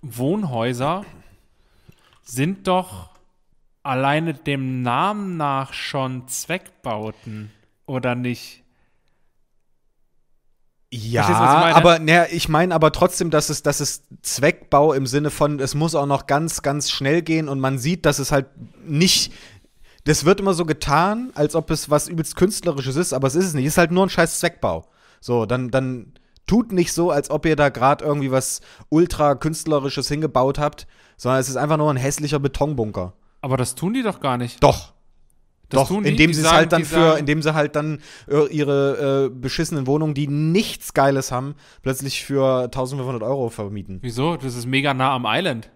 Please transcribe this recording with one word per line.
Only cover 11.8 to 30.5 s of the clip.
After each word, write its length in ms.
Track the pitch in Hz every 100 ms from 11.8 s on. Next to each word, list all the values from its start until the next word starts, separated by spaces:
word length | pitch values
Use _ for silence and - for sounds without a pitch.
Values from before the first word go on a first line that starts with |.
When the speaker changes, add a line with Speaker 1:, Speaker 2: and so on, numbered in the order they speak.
| 175 165
Speaker 2:
naja, 280 | 156 175 170
ich 180 | 165 -
meine 260 | 156 185
aber 180 | 160 156
trotzdem, 380 | - 180 - 170
dass 200 | 151 -
es, 120 | 151
dass 180 | 147 139
es 240 | 139 - _ -
Zweckbau 720 | - - 143 - - 143 151
im 140 | 135 131
Sinne 240 | 139 147
von, 280 | - 147 147
es 160 | 135
muss 200 | 147 160 160
auch 100 | 143
noch 200 | 139 -
ganz, 360 | 139 165 -
ganz 280 | 147 147 -
schnell 320 | - 135 165
gehen 260 | 160 160 156
und 100 | 139
man 200 | 131 135
sieht, 280 | 131 180 151
dass 140 | 143
es 100 | 135
halt 160 | 143 131 - 117 - -
nicht, 460 | 147 180 - - - - - _ _ - _
das 200 | - 151
wird 140 | 147 196
immer 160 | 196
so 100 | 170
getan, 680 | 170 151 - 143 180 220 254
als 220 | - 151 170
ob 140 | -
es 200 | 156 -
was 160 | 147 -
übelst 280 | 165 151 -
Künstlerisches 580 | 196 214 170 139 131
ist, 180 | 135 175
aber 140 | 131 135
es 80 |
ist 120 | 147 190
es 80 |
nicht, 120 | 151 135
es 60 |
ist 40 | 185
halt 120 | 170
nur 160 | 175 190
ein 40 |
scheiß 280 | - 165 -
Zweckbau. 480 | 175 - 104 82 - _ _ _
So, 240 | - 120
dann, 260 | 110 123 127
dann 400 | 131 131 127 101 - _ _ -
tut 240 | 208 226
nicht 220 | 185 170
so, 180 | - 175
als 200 | 143 143
ob 140 | 151 165
ihr 100 | 147
da 120 | 143
grad 320 | 120 131 147
irgendwie 300 | 151 147 139
was 300 | 131 - - - - -
ultra 460 | 156 170 - 147
Künstlerisches 720 | 135 156 160 - 151 139 147 131
hingebaut 540 | 147 156 127 131